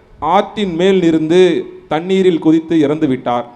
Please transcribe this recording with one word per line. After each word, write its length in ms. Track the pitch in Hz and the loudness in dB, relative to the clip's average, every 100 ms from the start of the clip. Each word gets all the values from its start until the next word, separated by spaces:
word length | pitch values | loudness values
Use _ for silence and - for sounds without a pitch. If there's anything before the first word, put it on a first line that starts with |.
| _ - | _ -10
ஆற்றின் 560 | 151 190 202 226 196 165 | -2 -2 -2 -6 -4 0
மேல் 280 | 190 190 | 0 2
இருந்து 640 | 165 160 156 175 180 160 - - - | 2 0 2 4 4 2 -6 -16 -8
தண்ணீரில் 520 | 151 180 190 180 160 | -6 -2 0 2 2
குதித்து 400 | 156 160 160 165 | 2 0 0 0
இறந்து 280 | 139 151 151 | 0 0 -2
விட்டார். 400 | 127 123 120 117 | -2 -4 -4 -6